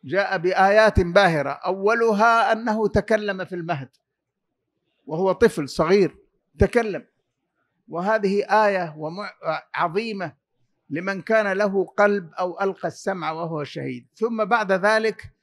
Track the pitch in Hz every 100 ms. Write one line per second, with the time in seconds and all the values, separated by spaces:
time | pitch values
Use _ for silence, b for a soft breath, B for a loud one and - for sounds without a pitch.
0 | 139 175 190 190 175 185 190 208 220 208
1 | 175 180 196 160 139 147 180 190 196 233
2 | 226 202 226 226 226 220 240 220 208 208
3 | 196 220 208 190 170 180 165 156 131 _
4 | _ _ _ _ _ _ _ _ _ _
5 | - 156 190 180 233 - 139 - 160 196
6 | 175 - _ _ _ _ 190 240 226 170
7 | - _ _ _ _ _ _ _ _ 160
8 | 190 220 202 202 - 214 208 196 170 151
9 | 156 175 202 - 160 156 - 131 170 170
10 | 226 202 170 - _ _ _ _ _ 156
11 | 185 190 - 220 208 190 208 196 180 -
12 | 208 202 165 - 180 170 196 185 170 -
13 | - 190 156 160 170 160 143 165 135 123
14 | _ _ 226 226 208 233 202 190 202 220
15 | 220 214 - _